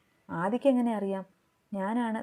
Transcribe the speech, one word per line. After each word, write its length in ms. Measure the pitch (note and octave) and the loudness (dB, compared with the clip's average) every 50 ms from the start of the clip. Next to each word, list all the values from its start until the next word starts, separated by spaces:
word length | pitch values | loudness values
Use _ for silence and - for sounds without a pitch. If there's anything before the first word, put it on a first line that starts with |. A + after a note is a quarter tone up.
| _ _ _ _ _ - | _ _ _ _ _ -8
"ആദിക്ക് 400 | - - F3 G3+ A#3+ B3 - C#4 | -4 -2 -2 0 0 2 4 4
എങ്ങനെ 240 | B3+ B3 A#3+ A#3+ A3 | 4 4 2 0 0
അറിയാം? 300 | G3+ G3 G3 F#3+ F#3+ F#3+ - _ _ _ _ _ _ _ _ | -2 -2 -2 -4 -4 -6 -10 _ _ _ _ _ _ _ _
ഞാനാണ് 460 | G3+ G3 F#3+ G3+ A3+ B3 A#3+ A3+ A3 A3 | -6 -4 -2 -2 0 0 0 -2 -2 -2